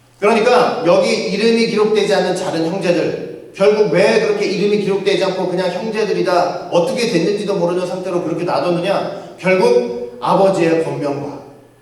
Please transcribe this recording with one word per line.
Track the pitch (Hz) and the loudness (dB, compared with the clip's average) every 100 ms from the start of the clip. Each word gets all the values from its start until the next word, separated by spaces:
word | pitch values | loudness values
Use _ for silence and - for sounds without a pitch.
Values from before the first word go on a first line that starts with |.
| _ _ | _ _
그러니까 | 202 226 247 247 247 - 165 | 0 2 4 4 4 0 2
여기 | 185 226 | 4 4
이름이 | 214 185 196 226 226 220 | 0 -2 0 2 2 2
기록되지 | 202 214 214 190 | 2 2 2 2
않는 | 190 185 175 | 2 0 -2
작은 | 180 160 160 | -4 -2 -2
형제들, | 190 185 160 156 - - - - | -2 0 0 -2 -4 -8 -14 -14
결국 | - 196 208 202 | 0 2 4 4
왜 | 170 214 220 | 4 4 4
그렇게 | 214 202 - | 2 0 -2
이름이 | - 202 208 | 0 0 0
기록되지 | 190 196 202 180 | 0 0 0 0
않고 | 190 - 180 | 0 -2 -2
그냥 | 180 185 | -2 -2
형제들이다, | 180 220 214 208 175 175 175 175 - - | -4 -4 -2 -2 0 0 0 0 -4 -2
어떻게 | 165 170 - 233 | 0 0 -2 -2
됐는지도 | 170 180 202 196 185 | 0 0 -2 -2 -2
모르는 | 170 180 180 | -2 -2 -4
상태로 | 185 190 175 | -6 -6 -4
그렇게 | 175 165 | -4 -4
놔뒀느냐? | 175 - 180 175 185 - - - - - | -4 -2 -2 -2 -2 -2 -4 -8 -14 -6
결국 | 175 185 165 123 120 - - - | 0 2 4 2 0 -4 -10 -6
아버지의 | - 180 190 180 165 160 | 0 2 4 2 2 2
권면과 | 147 139 143 143 143 143 - - - _ | 0 -4 -4 -6 -8 -12 -16 -20 -20 _